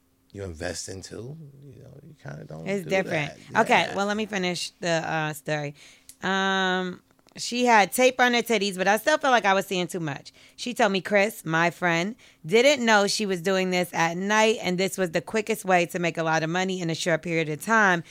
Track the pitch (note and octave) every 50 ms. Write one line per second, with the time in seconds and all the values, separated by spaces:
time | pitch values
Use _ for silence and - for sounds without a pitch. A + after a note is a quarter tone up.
0 | _ _ _ _ _ _ - G2 G2+ F#2+ E2 D2+ E2+ F2 E2+ - - - F#2+ F#2+
1 | F2+ - F2+ F2+ A2 B2+ D3+ E3 D#3 C#3 C3+ C#3 C#3 C#3+ B2+ - B2 B2 C3 C#3
2 | - - D3+ - - C#3+ C#3+ D3+ - - D3+ D#3+ D#3+ F#3 G3 G3+ F3 D3+ - -
3 | - - F3 D#3 D3 - - - - - - - A3+ A3+ A#3+ F#3+ E3+ - - F#3+
4 | G3+ G3+ G#3 G#3+ A3 G#3 G#3+ G3 F3+ F3+ F3 D#3+ - - - _ - F3 E3 D#3+
5 | D#3+ - D#3 D#3+ D#3 D3+ D3+ - - - D3+ D3+ D3 C#3+ C#3+ - - - - _
6 | _ - - _ - F#3 F#3+ F#3+ F#3+ G3 F#3+ F#3+ F#3+ F#3 F#3 F#3 F#3 F3+ F3+ -
7 | - _ _ _ _ _ _ - - - A#3 B3 B3 B3 A#3 G#3+ G3 E3+ - -
8 | B3+ B3+ B3+ - B3 B3 A#3+ A#3+ A3+ - A#3 G#3+ G3 G3+ F3+ F3+ F#3 F#3+ G#3 A3
9 | - D#4 D4+ D4+ - C#4 B3+ A3+ G3+ G3+ F#3+ G3 F#3+ - G3+ F3+ F3+ E3 - F#3
10 | E3 D3+ C#3 - - - - - - - _ - - B3 A3+ - A#3+ G3+ G3 F#3+
11 | - - G3+ G3+ G3 A3 G#3+ - - D#3+ D#3+ D#3+ E3+ F3 E3+ - F3+ F3 E3 E3
12 | E3+ G3+ A#3+ - - - _ _ - D#3 F#3 A#3 B3 C#4 D4+ C4 A#3+ A3+ A3 G#3
13 | G3+ G3+ - - G#3+ G3 F#3+ F3 D#3+ G3 F#3+ F#3+ F#3 F#3 F3+ F3+ F3+ F3 - F3
14 | E3 E3 E3+ F3+ F#3+ G3+ G#3+ G#3+ A3 A3 A3 A#3 - F3+ F3+ F3 F#3+ F#3+ - -
15 | F#3+ F3 D#3+ F3+ - - - A3 G#3+ - A3 - - F#3 F#3 F3 F3 E3 - F3+
16 | F3 E3+ D#3+ E3+ D#3+ D#3+ D#3+ D#3+ D#3+ D#3+ E3+ F3+ F#3 F#3+ F#3 F#3 F3+ D#3+ D#3+ -
17 | - F3+ E3 D3+ D3+ F3+ E3 E3 E3 D3+ D#3 D3 - G#3 A3+ A3 G#3+ F#3+ F3+ E3+
18 | D#3+ -